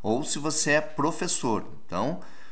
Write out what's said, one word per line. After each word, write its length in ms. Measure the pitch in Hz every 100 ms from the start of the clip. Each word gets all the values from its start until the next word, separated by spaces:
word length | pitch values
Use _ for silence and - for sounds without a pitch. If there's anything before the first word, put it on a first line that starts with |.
ou 220 | 104 120
se 140 | 151 151
você 340 | 151 151 156
é 100 | 147
professor. 840 | 151 - 147 165 180 - 127 104 - - -
Então, 340 | 87 123 180 - - -